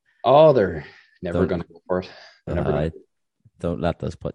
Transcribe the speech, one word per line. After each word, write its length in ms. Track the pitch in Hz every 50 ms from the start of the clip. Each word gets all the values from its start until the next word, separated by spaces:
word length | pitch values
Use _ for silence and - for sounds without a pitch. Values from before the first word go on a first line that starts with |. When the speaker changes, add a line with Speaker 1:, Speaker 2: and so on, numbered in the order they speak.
| _ _ _ _ -
Speaker 1:
Oh, 280 | 117 131 147 160 156 143
they're 320 | 123 101 90 82 76 - - - - _ _ _ - -
never 160 | 87 85 87
Speaker 2:
Don't, 100 | 95 87
Speaker 1:
gonna 160 | 92 85 85 _ 82
go 80 | - _
for 140 | - 92 90
it. 100 | 92 - - - - - _ _ -
They're 100 | - -
never 120 | 87 - -
Speaker 2:
uh, 40 | 73
Speaker 1:
gonna 200 | 73 76 82 85 - _ _ _ _ _ _ _ _ _ _ _ _
Speaker 2:
don't 200 | - 87 85 -
let 200 | - 85 80 -
this 160 | - - 82
put 180 | - - -